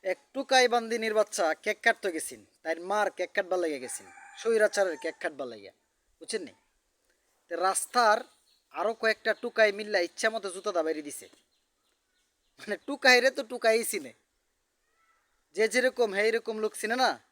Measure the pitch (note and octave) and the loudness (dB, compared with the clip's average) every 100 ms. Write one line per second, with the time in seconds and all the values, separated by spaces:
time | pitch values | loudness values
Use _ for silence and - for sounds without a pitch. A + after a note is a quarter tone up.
0 | G3 F#3 _ C4 C#4 C4 B3 A#3 A3+ A3+ | -6 -8 _ -10 4 4 6 2 -2 -4
1 | A3 G#3+ G#3 - E3 D#3+ - G#3 A#3 - | 0 0 0 0 -2 -2 -4 0 0 0
2 | G3+ D#3+ - A#2 G2+ _ D#3+ E3 F3+ G#3 | -4 -6 -10 -14 -20 _ -8 -8 -2 0
3 | G3+ - F3+ - F#3 F#3 E3+ C#3 B2 - | 0 -2 -4 -4 -2 -2 -2 -4 -8 -12
4 | - - - - A3+ A3+ G#3 - F#3+ D#3 | -16 -20 -20 -8 0 2 2 2 0 -2
5 | D#3+ - F3 C#3 C3 A2 F#2+ _ _ _ | -8 -6 -8 -8 -12 -12 -18 _ _ _
6 | _ _ D#3+ A3 D#3+ _ _ _ _ _ | _ _ -10 -8 -8 _ _ _ _ _
7 | _ _ _ _ _ E3+ F#3 F#3 - B3 | _ _ _ _ _ -2 0 0 0 4
8 | A3+ A3 - _ _ _ _ D3+ F#3+ A3+ | 4 4 0 _ _ _ _ -4 -4 0
9 | A3+ G#3+ A3+ G#3 A#3+ - G#3+ G3+ G#3+ G3+ | 0 0 0 -2 -4 4 4 4 -2 -2
10 | E3+ - A3+ A3 F#3+ F3+ G#3 F3 D#3+ D#3 | -2 -2 -2 -2 -8 -6 -4 -2 -2 -4
11 | D3 - F2+ _ _ _ _ _ _ _ | -8 -14 -18 _ _ _ _ _ _ _
12 | _ _ _ _ _ _ - G3+ - C#4+ | _ _ _ _ _ _ -10 -10 -8 0
13 | C4 B3 B3 C4 A3 B3 A3+ A3 A#3 G3+ | 6 6 6 0 -8 0 2 2 0 -6
14 | B2+ - _ _ _ _ _ _ _ _ | -10 -20 _ _ _ _ _ _ _ _
15 | _ _ _ _ _ - A3 A#3 B3+ B3+ | _ _ _ _ _ -2 0 2 0 0
16 | A3+ G3 G#3+ A3+ A3+ G#3+ G#3+ - G#3+ A#3+ | -2 2 0 0 -4 -6 -6 -4 -6 0
17 | B3 B2 _ | 0 0 _